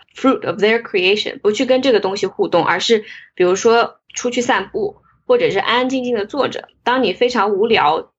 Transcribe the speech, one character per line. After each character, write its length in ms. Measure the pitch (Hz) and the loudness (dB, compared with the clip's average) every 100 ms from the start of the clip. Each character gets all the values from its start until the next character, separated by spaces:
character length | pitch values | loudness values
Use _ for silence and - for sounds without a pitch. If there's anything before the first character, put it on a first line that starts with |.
| _ | _
fruit 320 | - 285 240 147 | -2 0 0 -4
of 160 | 170 | -2
their 180 | 208 226 | 0 0
creation， 600 | 226 196 185 208 - - | -2 -2 0 0 -4 -2
不 100 | 202 | -2
去 140 | 214 | -2
跟 180 | 247 254 | 0 2
这 80 | 269 | 4
个 80 | 220 | 2
东 180 | 190 196 | 0 -4
西 100 | 190 | -6
互 200 | - 170 | -2 0
动， 180 | 175 | 2
而 140 | - 175 | 2 -2
是 260 | - 220 - - - | 0 0 -2 -20 -20
比 80 | - | 0
如 140 | 180 190 | 0 2
说 400 | 226 233 - - _ | 2 2 2 -6 _
出 160 | - 247 | -8 -4
去 100 | 247 | -4
散 300 | 240 208 196 | 0 -2 -2
步， 280 | 403 403 - _ _ - | -6 -6 -8 _ _ 0
或 100 | 240 | 2
者 140 | 160 | 2
是 80 | 190 | 0
安 200 | - 240 | 0 0
安 100 | 254 | 0
静 160 | 262 | -2
静 100 | 247 | -2
的 120 | 226 208 | -4 -4
坐 200 | 285 - | -4 -4
着。 220 | - - _ | -4 -14 _
当 180 | 233 262 | -2 0
你 100 | 202 | 0
非 160 | - 247 | 0 0
常 220 | 240 202 | 2 0
无 160 | 190 220 | 0 2
聊， 460 | 190 147 165 - | 2 2 0 -4